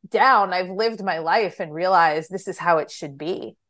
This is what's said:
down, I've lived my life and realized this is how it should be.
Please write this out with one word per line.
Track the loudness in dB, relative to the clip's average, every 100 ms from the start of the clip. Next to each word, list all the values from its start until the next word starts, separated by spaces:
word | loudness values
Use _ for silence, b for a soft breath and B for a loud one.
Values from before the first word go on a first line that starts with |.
| -4
down, | 2 6 6 4
I've | -2 -4
lived | -2 -4 -2
my | -4 -4
life | 0 0 0 -4
and | -8
realized | -4 2 4 4 2 -4
this | -10 -8
is | -4
how | 2 2
it | 0
should | -10 -14 -10
be. | -8 -6 -10 -16